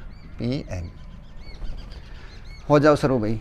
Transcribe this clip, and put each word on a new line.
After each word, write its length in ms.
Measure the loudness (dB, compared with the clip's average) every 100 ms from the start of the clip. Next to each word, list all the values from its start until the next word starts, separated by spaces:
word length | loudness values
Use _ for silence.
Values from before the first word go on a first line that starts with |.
| -12 -14 -12 -6
पीएन। 500 | -2 -2 -4 -6 -8 -10 -14 -14 -14 -14 -12 -6 -6 -6 -8 -12 -14 -14 -14 -14 -14 -8 4
हो 100 | 8
जाओ 160 | 8 8
शुरू 240 | 6 4
भाई। 200 | 2 0